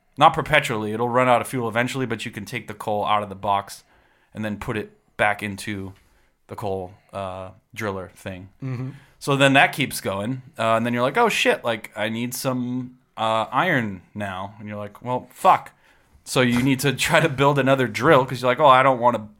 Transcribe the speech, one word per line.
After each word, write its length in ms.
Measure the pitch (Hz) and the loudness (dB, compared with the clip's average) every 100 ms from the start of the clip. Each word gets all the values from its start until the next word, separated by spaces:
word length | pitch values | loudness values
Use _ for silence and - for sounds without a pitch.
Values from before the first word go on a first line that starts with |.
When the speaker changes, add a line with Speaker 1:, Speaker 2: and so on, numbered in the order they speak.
| _ - | _ 2
Speaker 1:
Not 180 | 151 | 2
perpetually. 580 | 156 - 151 147 113 107 | 4 0 0 0 -4 -4
It'll 160 | 107 120 | -2 0
run 200 | 120 127 | 2 4
out 120 | 120 | 4
of 80 | 107 | 2
fuel 200 | 127 117 | -4 -4
eventually, 380 | 110 123 131 127 | -2 -2 -4 -6
but 180 | 113 | -6
you 60 | 120 | -8
can 140 | 110 | -12
take 240 | 98 120 107 | -10 -10 -10
the 60 | |
coal 300 | 104 - 104 98 | -10 -4 -4 0
out 160 | 104 | 0
of 60 | 104 | -2
the 60 | |
box 500 | 95 104 98 98 - _ _ _ _ _ | -6 -2 -2 -2 -14 _ _ _ _ _
and 100 | - | -10
then 140 | 107 101 | -8 -8
put 180 | - 107 | -6 -6
it 160 | 104 _ _ - | -8 _ _ -2
back 260 | 107 104 | 0 0
into 520 | 107 98 - 101 95 92 _ _ _ _ _ | -6 -8 -8 -8 -10 -16 _ _ _ _ _
the 60 | 104 | -10
coal, 360 | 104 95 90 101 _ | -8 -6 -8 -16 _
uh, 380 | 98 98 92 95 95 _ | -10 -10 -10 -14 -18 _
driller 360 | - 110 95 90 | -8 -6 -6 -10
thing. 340 | - 98 92 98 _ | -14 -14 -12 -16 _
Speaker 2:
Mm-hmm. 280 | 135 127 131 - - _ | -10 -8 -10 -12 -20 _
Speaker 1:
So 180 | - 139 | -2 2
then 180 | 139 | 4
that 180 | 135 175 | 6 4
keeps 280 | - 123 - | 2 -4 -4
going, 420 | 110 98 107 131 - - | -6 -4 -4 -6 -10 -4
uh, 160 | 113 113 | 0 2
and 100 | 120 | 0
then 80 | |
you're 80 | 120 | 0
like, 140 | 123 180 | 0 2
"Oh 100 | 233 | 0
shit, 360 | 202 254 - | 2 0 0
like, 260 | 120 113 - - | -2 -4 -6 -6
I 120 | 107 | -4
need 260 | 113 120 | -4 -6
some, 640 | - 135 127 123 127 127 - _ - | -4 -4 -4 -4 -6 -8 -14 _ -4
uh, 300 | 110 110 107 | 0 0 0
iron 520 | 127 175 147 113 95 - | 0 0 0 -2 -8 -14
now." 400 | 107 101 92 101 107 | -10 -8 -8 -12 -14
And 100 | 104 | -14
you're 100 | 104 | -12
like, 240 | 104 - | -12 -12
"Well, 260 | 120 127 - | -8 -6 -8
fuck." 400 | - 196 151 - _ _ _ _ _ | -2 2 2 0 _ _ _ _ _
So 160 | - - | -6 0
you 220 | 123 120 | 2 2
need 180 | 131 131 | 2 2
to 120 | 143 | 0
try 260 | 117 - 160 | -2 2 2
to 80 | 160 | 2
build 300 | 127 139 143 | 4 4 4
another 280 | 131 135 123 | 4 4 2
drill 360 | 104 139 147 | 0 6 6
'cause 160 | 127 127 | 4 0
you're 100 | 127 | 0
like, 100 | 123 | 4
"Oh, 60 | 151 | 6
I 140 | 131 | 8
don't 160 | 135 127 | 6 4
wanna, 260 | 120 117 107 - | 2 2 -4 -16